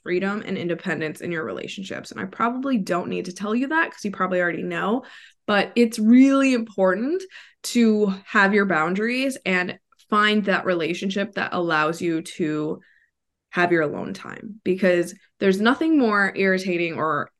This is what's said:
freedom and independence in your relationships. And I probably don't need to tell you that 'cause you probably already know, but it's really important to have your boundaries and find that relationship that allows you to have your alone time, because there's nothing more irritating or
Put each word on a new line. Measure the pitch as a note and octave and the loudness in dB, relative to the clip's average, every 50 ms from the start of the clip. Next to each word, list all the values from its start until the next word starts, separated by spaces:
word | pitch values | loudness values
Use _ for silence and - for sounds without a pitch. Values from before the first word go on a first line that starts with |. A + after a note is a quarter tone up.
| _ | _
freedom | - F3+ F3+ F#3+ G3 G3+ G#3+ - | -4 -2 -2 -2 -2 -4 -4 -6
and | - F#3+ | -6 -6
independence | D#3+ E3 F3 E3+ E3 - F#3 D#3+ - D#3+ D#3 - - | -6 -4 -4 -6 -4 -4 -6 -4 -4 -4 -6 -6 -8
in | - F3 | -8 -6
your | E3+ D#3+ D3 | -6 -6 -6
relationships. | G#2 F#2+ - - - - - F#3+ F#3+ - - - - | -6 -8 -8 -10 -10 -12 -12 -10 -10 -10 -12 -12 -12
And | - - | -10 -10
I | F#3+ | -10
probably | F#3+ - - A3+ A#3 B3 B3+ C4 C#4 C4 G#3+ | -8 -4 -4 -2 -2 -2 -4 -2 -2 -2 -2
don't | F#3 - F#3 F3 - | 0 -2 -2 -2 -2
need | - F#3 F3+ F3 | -4 -6 -6 -6
to | F3+ F3 | -8 -10
tell | - G3 G#3 G#3+ | -8 -6 -4 -2
you | B3 C4+ | -2 -2
that | C#4 D#4+ D#4+ E4 - | -2 -2 -2 -2 -2
'cause | - - - | -6 -8 -8
you | G3+ | -8
probably | G3 - F#3 F#3 F#3 F3+ | -4 -4 -2 0 0 0
already | F3+ F3 E3 E3 F3+ | 0 0 -2 -4 -6
know, | F3 E3+ E3+ E3+ F#3+ A3 C4+ - - - - - - _ _ _ | -6 -4 -4 -2 -2 -2 -2 -4 -8 -18 -20 -20 -20 _ _ _
but | - G#3 G3 - - - | 0 0 2 0 2 2
it's | A#3+ A#3+ A3+ A3+ A3 | 2 2 2 2 2
really | G#3+ A3 A#3+ B3+ C4 C#4 C4+ C4+ C4+ C4+ B3+ | 4 6 8 8 8 8 6 4 4 4 2
important | A#3 A3+ A3+ - - F#3+ F#3 F#3 G3+ A#3+ C#4 F4 F#4+ F#4+ - - - - - _ _ - | 2 0 -4 0 2 2 2 2 0 -2 -2 -4 -4 -6 -10 -16 -20 -20 -20 _ _ -12
to | - - A#3+ A#3 A3 G#3+ G#3 G#3 G3 F#3+ F#3+ - | -2 2 4 4 6 4 4 2 0 0 -4 -8
have | - - G#3+ G3 F#3+ G#3 | 0 2 4 4 4 4
your | G3+ G3+ | 4 2
boundaries | F#3+ E3+ D#3 D#3 E3+ F#3 G3 G#3+ A#3 B3 B3+ C4+ C#4 C4 - - | 2 2 0 0 0 0 -2 -2 -2 -2 -2 -2 -4 -4 -4 -2
and | G3 F#3 F3+ F3+ F#3 - - _ _ _ _ _ _ | -2 0 0 -2 -4 -8 -12 _ _ _ _ _ _
find | G#3+ G#3 G#3 G#3 G#3+ G#3+ F#3+ | 2 2 4 4 4 2 2
that | G3 F#3+ - - | 2 0 0 0
relationship | - F3+ E3+ D#3+ D3 F3 F3+ G3+ G3 F#3+ G#3 G3+ G3 - | 0 -2 0 -2 -4 -4 -4 -6 -4 -4 -4 -6 -4 -4
that | F#3 - - | -6 -6 -4
allows | - F3+ F3 E3+ D#3+ D#3 D3+ D#3 E3 E3 | -4 -2 -2 0 0 0 0 0 -2 -2
you | F#3 E3+ D#3+ D#3+ | -2 -2 -2 -4
to | E3 - - - F3+ D3+ D3+ D3+ D3+ D#3 - - - _ _ _ _ _ _ _ _ _ _ _ _ _ | -6 -8 -6 -4 -4 -2 -2 -2 -4 -6 -6 -10 -12 _ _ _ _ _ _ _ _ _ _ _ _ _
have | - F3+ F3 F3 | -2 0 0 2
your | F3 E3 | 2 0
alone | D#3 D3 - F#2 - - G3 | 0 -2 -4 -6 -8 -10 -10
time, | - - - - - - - G3+ - - | -12 -14 -16 -16 -14 -16 -16 -16 -6 -2
because | F#3+ F#3 F#3 G3+ F#3 F3+ F3 E3+ E3+ - - _ _ _ _ | -2 0 2 2 2 4 2 0 -2 -8 -14 _ _ _ _
there's | G3+ G3 F#3+ G3 | 2 2 2 4
nothing | G#3+ A#3 C#4 - D#4+ D#4+ D#4+ | 2 2 2 2 2 2 4
more | D4 B3 A3 G#3 G3+ G3 F#3+ - | 4 4 4 4 2 2 0 0
irritating | - G3 F#3+ F#3 F#3 F#3+ G3 F3 E3+ F3 E3 D#3+ | 0 0 2 2 0 0 -2 -2 -2 -2 -4 -2
or | - D3+ D#3+ D3 D3 - - _ | -2 -2 -2 -2 -4 -4 -8 _